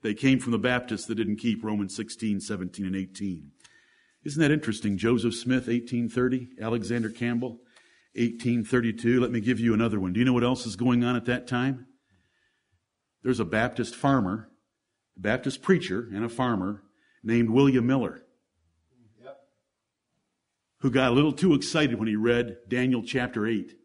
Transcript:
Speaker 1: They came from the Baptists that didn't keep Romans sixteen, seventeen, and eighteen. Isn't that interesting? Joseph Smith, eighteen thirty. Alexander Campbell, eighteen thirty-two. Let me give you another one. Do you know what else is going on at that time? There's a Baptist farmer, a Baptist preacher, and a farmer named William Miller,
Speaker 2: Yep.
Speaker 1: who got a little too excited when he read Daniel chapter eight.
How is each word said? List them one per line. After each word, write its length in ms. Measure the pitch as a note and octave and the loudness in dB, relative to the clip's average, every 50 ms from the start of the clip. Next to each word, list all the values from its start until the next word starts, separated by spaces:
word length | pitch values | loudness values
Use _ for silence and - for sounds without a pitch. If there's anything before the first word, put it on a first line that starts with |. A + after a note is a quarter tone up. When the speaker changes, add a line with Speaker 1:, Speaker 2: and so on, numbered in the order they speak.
| _ | _
Speaker 1:
They 120 | A2+ G#2+ | -4 -4
came 260 | - - C3+ C3 B2+ | 2 4 4 4 4
from 100 | B2+ B2+ | 2 0
the 80 | A#2 G#2+ | -2 0
Baptists 480 | G#2 B2+ B2 B2 B2 - A2+ G#2 - | 2 2 0 0 0 -2 -6 -6 -4
that 80 | - A2+ | -6 -4
didn't 220 | G#2 A2+ G#2+ G#2 | -2 -2 -2 -2
keep 260 | G#2 - A#2+ G#2+ A2 A2+ | -2 0 -2 -2 0 -2
Romans 320 | A2 G#2+ G#2 G2+ F#2+ - | -4 -2 -2 -2 -4 -6
sixteen, 460 | - A2 F2 - - A2+ A2 G#2 F#2+ | -8 -8 -10 -8 -6 -4 -2 -2 -2
seventeen, 460 | F#2+ - G#2+ F2+ F#2 F2+ - - G2+ | -4 -6 -6 -6 -6 -8 -8 -6 -6
and 100 | F#2 F#2+ | -4 -4
eighteen. 560 | F#2+ F#2+ F#2+ - - G2+ G2+ F#2 E2 D2 C#2+ _ _ _ - _ _ _ _ _ _ _ _ _ _ _ | -4 -4 -6 -8 -8 -8 -8 -8 -8 -12 -18 _ _ _ -20 _ _ _ _ _ _ _ _ _ _ _
Isn't 180 | D3+ C#3+ D3+ D#3+ | -8 0 2 4
that 80 | C#3+ | 4
interesting? 480 | D3+ D#3 D#3 - G#2+ G#2+ - G#2+ G2+ F#2 | 4 2 2 -2 -4 -2 0 -2 -2 2
Joseph 360 | G2 A2+ B2 A#2 G#2 A#2 A2+ | 2 2 2 4 2 0 -2
Smith, 340 | - - B2 B2+ B2+ B2 - | -2 -2 0 0 0 0 0
eighteen 400 | A#2 A#2+ A#2+ - B2 A#2+ A#2+ A2+ | -2 -2 -2 -2 -4 -4 -4 -2
thirty. 400 | - B2+ B2 B2+ B2 B2+ B2 - - - | 0 0 0 2 0 -2 -4 -8 -14 -8
Alexander 480 | G#2+ A2+ A2+ A#2+ G#2 F#2 A#2 A#2+ A2+ A2 | -4 -2 -2 -2 -2 -2 -2 -2 -2 -4
Campbell, 520 | G#2+ - A#2 A#2+ A#2+ A#2+ B2 B2+ A#2 - _ _ _ - _ _ _ _ _ _ _ | -4 -4 -4 -2 -2 -2 -4 -4 -10 -12 _ _ _ -20 _ _ _ _ _ _ _
eighteen 480 | - A#2+ A#2 A2+ - - B2+ A#2+ A#2+ G#2+ | 0 0 0 0 -2 -2 0 0 0 0
thirty-two. 560 | - - B2 A#2 A#2 G#2+ A2+ - A#2 B2 B2+ | 2 2 2 2 2 -2 0 2 2 4 4
Let 100 | A#2+ A#2+ | 2 2
me 100 | A2 A#2 | 0 -2
give 200 | G2+ A#2+ B2+ G#2+ | 0 0 0 2
you 120 | A#2 A#2 A2 | 2 2 2
another 280 | G#2+ A#2 A#2 G#2 G#2 | 4 2 2 0 0
one. 120 | F#2+ F2+ F2+ | -2 0 0
Do 60 | G#2+ | 2
you 80 | B2 | 2
know 60 | C3 B2+ | 4 4
what 100 | B2 A#2 | 4 4
else 240 | A#2+ C3 B2+ - | 2 0 0 -4
is 80 | A#2 G2+ | -8 -6
going 300 | F#2 A#2+ B2+ B2 A#2+ A#2+ | -2 0 2 2 4 2
on 100 | A#2+ B2 | 2 0
at 120 | A#2+ A2 | -2 0
that 200 | - B2 B2 B2 | -2 -2 -2 -2
time? 400 | - B2+ B2 B2+ C3+ C#3 B2 - _ _ _ _ _ _ _ _ _ _ _ _ _ _ _ _ _ _ _ _ _ _ _ _ _ _ _ _ | -4 -4 -2 0 0 -2 -4 -8 _ _ _ _ _ _ _ _ _ _ _ _ _ _ _ _ _ _ _ _ _ _ _ _ _ _ _ _
There's 180 | B2+ B2+ G2+ | -2 0 0
a 60 | A2 | 0
Baptist 480 | E2+ F2+ G#2+ A2+ B2 - - A#2 - - | 0 0 0 0 0 -2 -4 -6 -6 -6
farmer, 560 | - - C#3 C#3 C3 G#2+ F#2 F#2+ A2 A2 - _ _ _ _ _ _ _ _ _ _ _ _ _ | -2 2 2 4 4 2 0 -2 -4 -8 -12 _ _ _ _ _ _ _ _ _ _ _ _ _
a 40 | - | -6
Baptist 420 | F2+ G#2 A2+ B2+ - C3+ C3+ - - | -2 -2 -2 0 -2 -4 -6 -6 -6
preacher, 440 | - F#3+ E3+ - - F#2 G#2 A#2+ - G2 | -4 -4 -4 -4 -4 -6 -6 -6 -6 -6
and 100 | G2+ A2+ | -6 -6
a 60 | A#2 | -6
farmer 540 | A#2 - C3 B2 A#2 G2 F2+ F#2+ G#2+ G2+ _ _ _ _ _ _ _ _ - | -4 -2 -2 0 0 -2 -2 -4 -6 -10 _ _ _ _ _ _ _ _ -4
named 260 | G#2 A2+ A#2+ A#2 A2+ | 0 2 2 2 4
William 380 | A2 C3 C#3 C#3 C3 B2+ A#2 | 4 6 6 6 6 4 2
Miller, 340 | A#2+ C3+ C3+ A#2 E2+ - - - _ _ _ _ _ _ _ _ _ _ _ _ _ C3 B2 A#2+ G#2+ G2+ G2+ A#2+ | 2 0 0 0 -4 -6 -10 -20 _ _ _ _ _ _ _ _ _ _ _ _ _ _ _ _ _ _ _ -20
Speaker 2:
Yep. 160 | - - - _ _ _ _ _ _ _ _ _ _ _ _ _ _ _ _ _ _ _ _ _ _ _ _ _ _ _ _ | -20 -20 -20 _ _ _ _ _ _ _ _ _ _ _ _ _ _ _ _ _ _ _ _ _ _ _ _ _ _ _ _
Speaker 1:
who 100 | - C3+ | -2 0
got 220 | A#2 C3+ C3 B2+ A#2+ | 2 4 4 4 4
a 20 | |
little 180 | C3 D3 D#3 C#3 | 4 4 4 2
too 220 | C#3+ - F#3+ D3+ | 2 4 4 4
excited 440 | C3+ - - - E3 D3+ C#3 A#2 G2+ | 4 2 0 0 2 2 2 0 0
when 100 | A2 A2+ | -2 0
he 80 | G#2+ | 0
read 400 | G#2+ G#2+ A#2 A#2+ A#2+ A#2+ A2 G2 - - - | 2 2 2 2 2 2 -2 -6 -14 -8 -4
Daniel 340 | B2 B2 B2+ B2+ B2+ A#2+ G#2+ | -2 0 2 2 2 0 -2
chapter 440 | - - C3 B2 A#2+ B2 A#2 G#2 | -2 -2 -2 -2 -2 -2 -2 -2
eight. 260 | A2 A#2 G#2 F2+ - - _ _ | 0 0 -2 -4 -8 -16 _ _